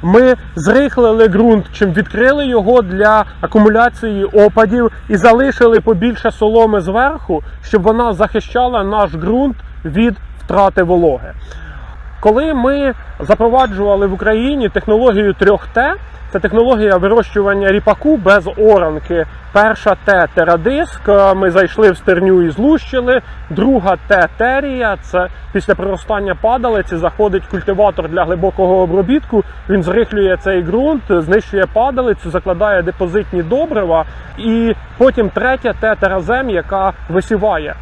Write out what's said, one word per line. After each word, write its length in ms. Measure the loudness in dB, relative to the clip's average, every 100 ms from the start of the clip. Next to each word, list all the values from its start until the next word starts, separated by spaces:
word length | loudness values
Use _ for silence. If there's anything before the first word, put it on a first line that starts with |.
Ми 320 | 4 4 4 2 -4
зрихлили 720 | -6 0 2 2 2 2 4 4
ґрунт, 380 | 4 4 4 0
чим 200 | -2 -2
відкрили 540 | 0 -4 0 2 2 0
його 360 | 0 2 2
для 420 | 2 0 2 2 0 -6
акумуляції 840 | -2 4 4 4 2 0 -6 -4
опадів 680 | 0 4 4 4 2 2 0 -2 -4
і 80 | 2
залишили 640 | 4 4 2 2 4 4
побільше 500 | 2 0 0 -2 -4
соломи 500 | 0 0 4 2 2
зверху, 600 | -2 0 -2 -2 -4 -6 -6 -16
щоб 200 | -2 0
вона 300 | 2 0 0
захищала 720 | 0 -2 -2 -4 -2 0 -2
наш 260 | -2 0 -2
ґрунт 460 | -2 -2 0 0 -4 -14 -12
від 320 | -6 0 0 -2 -12 -16
втрати 380 | -4 2 2 2
вологи. 500 | 2 2 2 0 -8 -16 -16 -16 -16 -16 -18 -18 -18 -2
Коли 340 | 0 2 0
ми 400 | 0 0 0 -2 -4 -12 -12
запроваджували 840 | 0 2 4 2 0 0 0 0 0
в 60 |
Україні 560 | -2 0 0 0 -2 -2
технологію 680 | -2 0 2 4 2 0
трьох 320 | 2 2 0 -2
Т, 280 | -2 -2 -4 -10 -18 -8
це 60 | -4
технологія 580 | -2 2 2 2 2 2
вирощування 720 | 2 2 0 0 0 0 2
ріпаку 480 | 2 2 0 2 2
без 320 | 4 2 2 2
оранки. 680 | 4 4 2 -4 -4 -4 -4 -8 -2
Перша 440 | 2 2 2 -2 0
Т – 240 | 2 2 2
терадиск, 720 | 0 2 2 0 -2 -4 -6 2 4 4 4
ми 140 | 2
зайшли 400 | 2 0 4 2
в 60 | 2
стерню 460 | 0 2 4 2
і 80 | 2
злущили. 680 | 0 0 0 -2 -4 0 -2 -2 -18 -10
Друга 460 | -2 2 2 2 -2 0
Т – 200 | 2 2 0
терія, 600 | 0 0 -2 -4 -4 -4
це 260 | -4 -4 -4 -8 -6
після 220 | -6 -2
проростання 600 | -2 -2 -6 -6 -6 -4 -2
падалиці 560 | -2 0 0 -2 -2 -2
заходить 500 | -4 0 0 0 -4
культиватор 640 | -8 -4 0 0 0 -6
для 160 | -4
глибокого 540 | -2 -2 -2 0 2 2
обробітку, 680 | 2 0 0 -2 0 -2 -2 -10 -4
він 140 | -2
зрихлює 540 | 0 -2 -2 0 0 0
цей 260 | -2 -2
ґрунт, 400 | -2 -2 0 -2 -2
знищує 580 | -2 2 0 0 -4 -2
падалицю, 580 | 0 -2 -2 -2 -4 -4
закладає 520 | -6 -4 -2 0 0
депозитні 600 | -2 -4 -4 -4 -4 -6
добрива. 600 | -2 -2 -2 -4 0 -2 -2 -10 -18 -8
І 360 | -4 -2 -2 -4 -8 2
потім 320 | 2 2 -2
третя 440 | -2 -2 -2 -4 -2
Т 160 | -2 0
теразем, 500 | 0 -2 -2 -4 -2
яка 420 | -4 -4 -4 -4 -6 -6
висіває. 640 | -4 -2 -2 0 -2 -6 -12